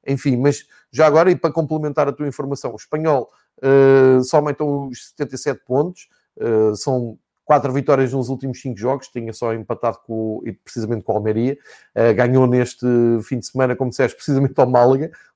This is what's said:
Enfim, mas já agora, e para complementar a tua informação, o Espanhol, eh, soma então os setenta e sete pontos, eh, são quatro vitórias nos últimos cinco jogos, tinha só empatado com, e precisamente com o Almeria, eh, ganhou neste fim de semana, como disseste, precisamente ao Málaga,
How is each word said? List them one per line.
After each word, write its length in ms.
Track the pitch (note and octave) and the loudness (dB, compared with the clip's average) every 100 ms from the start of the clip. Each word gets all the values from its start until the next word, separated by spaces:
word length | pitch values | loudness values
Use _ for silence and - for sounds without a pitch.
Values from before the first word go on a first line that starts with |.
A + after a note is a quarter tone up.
| - | -6
Enfim, 300 | C3+ C#3+ B2 | -4 -2 0
mas 300 | C#3 C#3+ - _ _ | 0 -2 -6 _ _
já 160 | A#2+ D#3 | 2 4
agora, 240 | D3+ F#3 | 4 4
e 60 | F3 | 2
para 160 | D#3+ | -2
complementar 560 | E3 D3 D#3 D3+ C#3+ C#3+ | -4 -4 -4 -4 -2 -2
a 40 | |
tua 140 | - D3 | -2 -6
informação, 460 | C3 C#3 C#3 B2+ | -6 -8 -8 -8
o 40 | A2 | -12
Espanhol, 540 | - D#3 D#3+ C#3 A2+ _ _ _ | -10 -4 -2 -2 -2 _ _ _
eh, 640 | C3+ C#3 C3+ C3+ C3 C3 | 2 6 6 6 6 4
soma 280 | B2+ D#3 D3 | 4 0 0
então 380 | C#3+ D3+ C#3+ C#3 | -2 -4 -4 -6
os 200 | A#2+ - | -12 -14
setenta 260 | - C3+ | -10 -8
e 40 | C3 | -6
sete 240 | C#3+ B2+ - | -6 -6 -2
pontos, 420 | B2+ E3+ F3+ - _ _ - | -2 -2 -6 -20 _ _ -8
eh, 360 | A#2 A2 A2 | -2 2 2
são 440 | G#2+ - B2+ A#2 A2 _ _ | 0 -2 -4 -4 -12 _ _
quatro 280 | - D3 C#3 | 0 2 2
vitórias 400 | C3 B2+ C3+ B2+ | -4 0 0 0
nos 160 | C3+ A#2+ | -2 -6
últimos 320 | C3 C3+ A#2+ | -6 -8 -8
cinco 180 | C3+ G2+ | -10 -6
jogos, 300 | A#2+ C3+ - | -4 -6 -8
tinha 240 | B2 A2+ | -12 -12
só 200 | A2 A#2 | -8 -6
empatado 460 | A2+ G#2+ A#2 A#2+ - - | -6 -6 -6 -6 -6 -8
com, 360 | A2 A2 G#2+ | -6 -6 -6
e 80 | A2+ | -10
precisamente 500 | F#2 - A#2+ A2 A2 | -14 -12 -8 -6 -6
com 100 | - | -4
o 40 | G#2 | -4
Almeria, 420 | G#2 G#2+ B2 C#3+ _ - _ | -2 -2 -2 -4 _ -20 _
eh, 180 | - A2+ | 0 2
ganhou 320 | G#2 B2 C3 B2+ | 2 2 4 4
neste 400 | B2 A#2+ - B2 A#2+ A#2 A#2 | 2 -2 -4 -2 2 2 0
fim 160 | G#2 B2 | -4 -8
de 80 | - | -8
semana, 300 | B2 B2+ B2 | -4 -2 -2
como 140 | B2+ | -4
disseste, 260 | - B2 - | -2 -2 -2
precisamente 420 | - C3+ C3+ C#3 | -2 0 0 2
ao 100 | B2+ | 2
Málaga, 420 | B2 B2 C3+ E3 - _ | 4 4 4 -2 -12 _